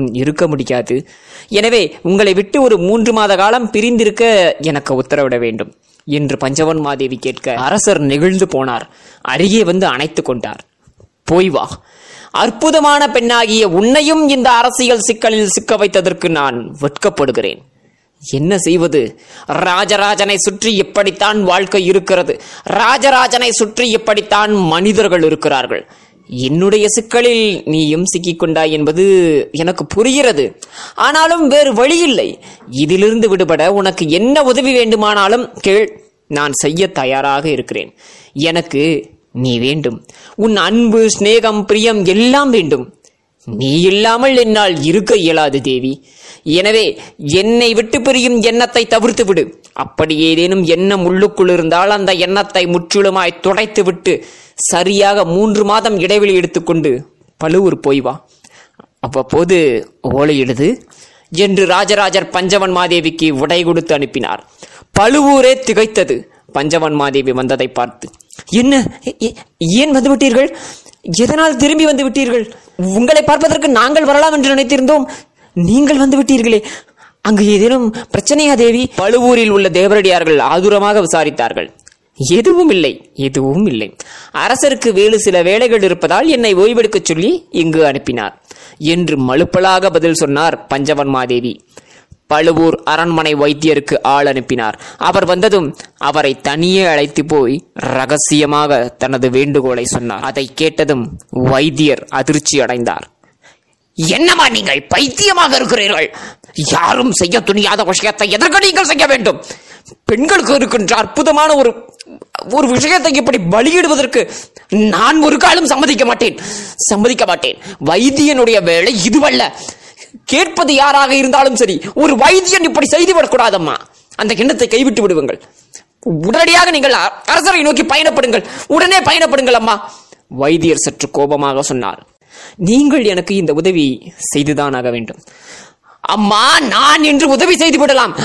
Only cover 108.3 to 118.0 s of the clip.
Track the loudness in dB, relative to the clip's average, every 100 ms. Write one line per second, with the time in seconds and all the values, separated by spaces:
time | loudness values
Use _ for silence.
108.3 | 0 2 2 2 0 0 0 2 2 0
109.3 | -2 -6 -18 -20 -20 -20 -14 -4 -2 2
110.3 | 0 2 0 0 -2 0 -2 -2 -2 0
111.3 | 2 4 4 2 0 -12 -20 -20 -20 -18
112.3 | -16 -4 0 0 0 0 2 2 0 0
113.3 | 0 0 2 2 2 2 0 0 -2 -2
114.3 | -6 -18 -20 -4 0 0 2 2 2 2
115.3 | 2 2 0 0 -2 0 0 0 0 -2
116.3 | -4 -12 -14 -14 -8 -4 0 0 0 -2
117.3 | -2 -4 -8 -14 -8 -2 2